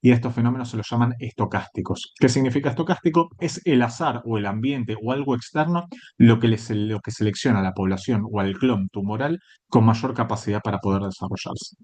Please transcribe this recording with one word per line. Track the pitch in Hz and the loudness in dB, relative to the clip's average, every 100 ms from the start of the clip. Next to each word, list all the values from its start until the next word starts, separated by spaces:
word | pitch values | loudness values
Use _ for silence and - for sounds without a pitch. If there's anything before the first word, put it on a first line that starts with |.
y | 123 | 6
a | |
estos | 123 120 | 4 2
fenómenos | 113 120 127 120 | 0 0 0 -4
se | 113 | -6
los | 104 | -4
llaman | 117 120 120 | 0 0 0
estocásticos. | 113 - 104 98 - - 98 - - - | -8 -4 -2 -2 -4 -8 -6 -6 -8 2
¿Qué | 131 | 2
significa | 135 131 131 139 | 4 2 0 -2
estocástico? | 120 160 180 175 160 165 - | -2 -2 0 2 2 0 -2
Es | 165 - | -8 -4
el | - 131 | 2 2
azar | 120 - 156 117 | 2 -2 -4 -4
o | 117 113 | -4 -4
el | 101 | -2
ambiente | 107 127 139 110 107 | -2 -2 -4 -4 -6
o | 113 | -2
algo | 135 139 | -2 0
externo | 123 - 156 156 175 175 - - _ | -2 -2 -2 0 0 -4 -16 -20 _
lo | 117 113 | 6 8
que | 117 | 4
les, | 110 - | 0 -2
lo | 107 107 104 | -4 -2 -6
que | - | -8
selecciona | - 107 98 135 117 | -2 -2 0 0 2
a | |
la | 95 | 0
población | 95 95 95 - 113 107 | 0 -2 -2 -2 -2 -2
o | 104 | -2
al | 98 98 | -2 0
clon | 131 110 95 | 0 0 -2
tumoral | 101 98 107 143 170 _ _ _ | -4 -6 -4 -2 -4 _ _ _
con | - | 4
mayor | 110 113 123 | 6 4 -2
capacidad | 117 117 110 - 104 | -2 -4 -4 -4 -4
para | 110 98 | -2 -4
poder | 101 98 | 0 -2
desarrollarse. | 98 92 95 95 - - - _ | -2 -8 -8 -8 -8 -12 -14 _